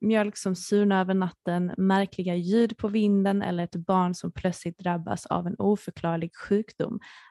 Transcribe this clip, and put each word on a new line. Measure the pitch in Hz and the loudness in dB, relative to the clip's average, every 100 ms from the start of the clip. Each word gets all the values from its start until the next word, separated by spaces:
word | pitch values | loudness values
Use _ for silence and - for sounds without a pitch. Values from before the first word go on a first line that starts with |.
mjölk | 208 220 208 - | 0 2 0 -2
som | 190 180 | -4 -4
surnar | - 208 202 190 | 0 2 4 4
över | 185 | 2
natten, | 190 185 - - 175 180 - | 0 0 -4 -4 -2 -2 0
märkliga | 190 190 196 - 180 175 | 2 4 2 -2 -2 -2
ljud | 175 226 226 220 | 2 2 2 0
på | 214 | -2
vinden | 220 208 196 196 202 | 2 4 4 2 0
eller | 185 175 | -2 -4
ett | 175 175 | -4 -4
barn | 170 185 180 180 | 0 2 2 -2
som | 180 | -8
plötsligt | - 185 - 170 - | -4 -4 -4 -8 -6
drabbas | 180 175 170 175 - | -4 -4 -4 -6 -2
av | 175 175 | -4 -2
en | - | -2
oförklarlig | 196 208 - - 170 165 165 - | 0 0 -4 -6 -4 -4 -6 -8
sjukdom | - 202 220 - - - - - - | -2 -2 -2 -6 -6 -8 -14 -20 -12